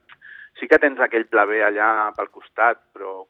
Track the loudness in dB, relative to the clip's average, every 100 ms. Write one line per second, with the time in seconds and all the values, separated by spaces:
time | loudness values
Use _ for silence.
0 | _ -20 -20 -20 -20 -12 2 2 2 0
1 | -2 -2 0 2 2 0 0 0 0 0
2 | -2 -6 -10 -12 -12 -2 0 -2 _ -16
3 | -14 -14